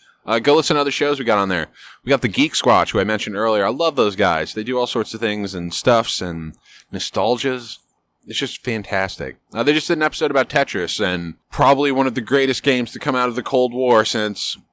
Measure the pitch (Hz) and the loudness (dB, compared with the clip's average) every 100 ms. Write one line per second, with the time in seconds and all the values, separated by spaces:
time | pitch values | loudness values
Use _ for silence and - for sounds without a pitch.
0 | _ _ - 113 123 156 147 147 143 - | _ _ -4 0 4 4 4 2 2 2
1 | 147 139 113 107 95 87 78 - - - | 0 0 2 2 2 0 -4 -12 -20 -14
2 | 120 135 113 123 151 - 127 101 85 107 | -2 0 0 0 0 2 4 4 4 0
3 | 98 107 - 101 113 107 101 135 165 135 | 0 -2 -4 -2 0 2 2 0 -2 2
4 | 107 98 95 80 80 107 107 123 123 120 | 0 2 2 2 -2 -6 -4 -2 -2 -2
5 | 107 110 110 104 101 95 87 - 131 117 | -4 -4 -4 -2 -4 -6 -6 -2 2 2
6 | 113 - 90 82 80 - _ - _ 95 | 2 -6 -6 -8 -10 -14 _ -20 _ -10
7 | - 104 104 120 131 127 117 - _ _ | -6 -2 0 0 -2 -6 -10 -18 _ _
8 | _ _ - 110 131 - - 110 101 98 | _ _ -10 -6 -6 -6 -6 -6 -4 -4
9 | 95 - 65 - _ 107 127 151 - 160 | -4 -6 -12 -12 _ -2 0 0 0 0
10 | 151 - 151 139 127 143 139 101 85 - | 0 0 0 0 0 0 0 -2 -4 -2
11 | 98 90 85 - _ - 135 139 143 135 | -2 -2 -6 -12 _ 2 4 4 2 2
12 | 131 120 110 135 131 127 143 127 117 113 | 0 -2 0 2 2 0 0 0 -2 -4
13 | 143 127 123 117 - 131 127 123 127 113 | -2 0 0 -2 0 2 2 2 4 6
14 | 110 113 107 101 - - _ | 4 0 -2 -4 -8 -10 _